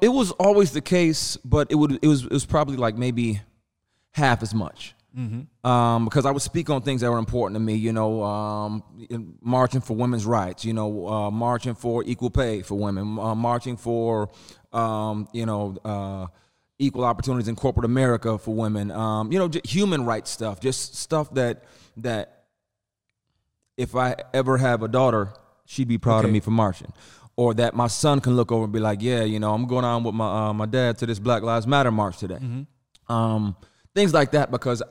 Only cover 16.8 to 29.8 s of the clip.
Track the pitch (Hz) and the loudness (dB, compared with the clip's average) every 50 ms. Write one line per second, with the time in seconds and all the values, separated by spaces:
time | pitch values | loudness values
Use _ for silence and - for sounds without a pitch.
16.8 | 139 139 - 120 123 120 - - - 135 127 123 107 113 113 - - 131 - 117 | -2 -2 0 0 0 0 0 -2 -2 -2 -2 -2 -2 -4 -4 -2 -2 -2 0 0
17.8 | 117 113 123 131 135 127 120 110 - 113 110 104 - 113 110 110 113 107 107 104 | 0 2 2 2 4 2 2 2 0 -2 -4 -2 -4 -4 -4 -2 -2 -2 -2 -2
18.8 | 101 101 - 107 113 110 107 107 110 107 160 190 185 170 147 - - - 113 185 | -4 -4 -4 -4 -2 -2 -2 -2 -2 -2 0 0 0 0 -2 -4 -6 -2 0 2
19.8 | 208 196 170 143 123 117 113 110 - - - - 113 110 98 - - 131 131 - | 2 2 2 0 0 -2 -2 -2 -4 -8 -8 -6 -6 -6 -6 -2 -2 -2 -2 -2
20.8 | - - - - - - 160 156 151 - - 135 123 120 117 - - - - - | -6 -10 -10 -12 -6 -2 -2 -2 -2 -2 -2 0 0 0 -2 -6 -10 -20 -20 -20
21.8 | - _ _ 120 113 120 113 104 - - _ _ _ _ _ _ _ _ _ _ | -20 _ _ -8 -6 -4 -4 -4 -6 -8 _ _ _ _ _ _ _ _ _ _
22.8 | _ _ _ _ _ _ _ _ _ _ _ _ _ _ _ _ _ _ _ - | _ _ _ _ _ _ _ _ _ _ _ _ _ _ _ _ _ _ _ -6
23.8 | 123 - - 127 127 127 - - - - - 135 131 131 131 127 131 123 120 110 | -6 -2 0 0 0 0 -2 -4 -6 -2 -2 0 2 2 2 4 4 2 2 0
24.8 | 110 110 113 127 131 127 113 107 101 98 - - _ _ _ _ _ - - - | 0 0 2 2 4 4 4 2 0 -2 -6 -14 _ _ _ _ _ -8 -4 -2
25.8 | 131 117 117 110 - 120 113 110 107 104 107 104 - 107 113 113 110 101 90 - | 0 0 0 0 2 2 4 4 4 4 2 2 2 2 2 2 2 2 0 -4
26.8 | - - - - - - - - - - _ - 120 120 110 110 120 113 - 117 | -10 -16 -18 -20 -20 -20 -20 -20 -20 -8 _ 2 2 2 4 2 2 2 2 0
27.8 | 120 117 - - - 151 143 139 - 127 123 123 113 - 120 113 110 107 104 113 | 0 0 0 2 2 2 2 4 2 4 4 4 2 2 2 0 0 0 0 0
28.8 | 107 107 104 98 110 123 123 117 110 107 107 107 107 107 107 110 123 123 123 127 | 0 0 0 0 0 0 0 2 0 0 0 0 0 0 0 0 0 0 0 0